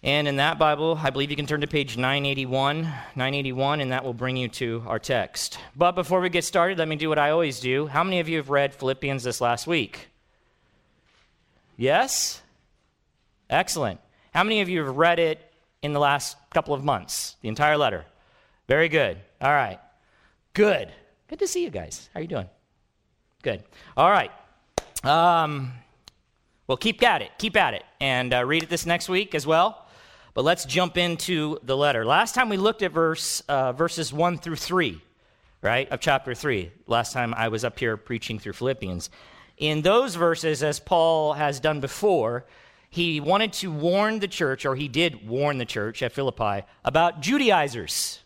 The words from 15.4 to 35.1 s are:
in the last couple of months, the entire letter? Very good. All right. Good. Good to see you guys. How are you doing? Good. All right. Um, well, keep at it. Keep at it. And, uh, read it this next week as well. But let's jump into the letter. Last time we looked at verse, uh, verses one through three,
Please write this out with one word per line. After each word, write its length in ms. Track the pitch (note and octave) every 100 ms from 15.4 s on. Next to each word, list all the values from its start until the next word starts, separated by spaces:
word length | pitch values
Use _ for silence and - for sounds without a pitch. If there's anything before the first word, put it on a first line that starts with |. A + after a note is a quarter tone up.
| - _ _ _
in 120 | D3
the 60 | C#3+
last 360 | C#3+ C#3+ - - _
couple 240 | D#3+ D#3+
of 100 | C#3+
months, 540 | C#3+ A#2 F2+ - - -
the 60 | A2
entire 300 | A2 D3+ D3+
letter? 260 | C3+ F#2 D#2 _ _ _ _ _ -
Very 220 | C#3 E3
good. 280 | D#3 A#2+ E2+ - _
All 100 | C3+
right. 300 | D3 A2+ F#2 - _ _ _ _ _ _
Good. 380 | - G#3 D#3+ G#2 - _ _ _
Good 100 | D#4
to 80 | F#4+
see 160 | F4+
you 60 | F4
guys. 400 | F#2+ D#2+ - -
How 60 | -
are 20 |
you 60 | D#3+
doing? 220 | D3+ F#2 _ _ _ _ _ _ _ _ _
Good. 200 | C#3+ G#2 - - - -
All 160 | E3
right. 200 | G3 G#2+ - _ _ _ - - - B2
Um, 680 | D#3 E3+ E3+ D#3 C#3+ C3 B2 - _ - _ _ _ _ _ -
well, 80 | C4
keep 260 | A3+ -
at 200 | A#3+ E3+
it. 100 | G#2 -
Keep 180 | A3 G#3
at 200 | D#3+ G#2+
it. 80 | - _
And, 320 | C#3 B2+ B2
uh, 100 | B2
read 180 | B2 D#3+
it 60 | D#3+
this 160 | E3+ E3
next 220 | E3+ -
week 260 | F#3 G3+ D#3+
as 120 | C#3
well. 400 | D#3+ G3 A3 - - - - -
But 100 | -
let's 220 | C#3 F3 C3
jump 320 | C3+ F3+ F3
into 600 | F3 E3 - E3+ D3+ D3+
the 140 | A#2+ C3+
letter. 260 | D3 B2
Last 320 | A2+ D#3 A3 -
time 140 | B3+
we 80 | G3
looked 240 | G#3 A3
at 100 | F#3+
verse, 500 | D3+ E3 D#3+ - - -
uh, 240 | C#3 C3
verses 400 | B2+ E3 E3+ A2+
one 260 | C#3+ F3 E3
through 200 | E3+ D#3
three, 440 | - F#3 C#3+ D#2+ _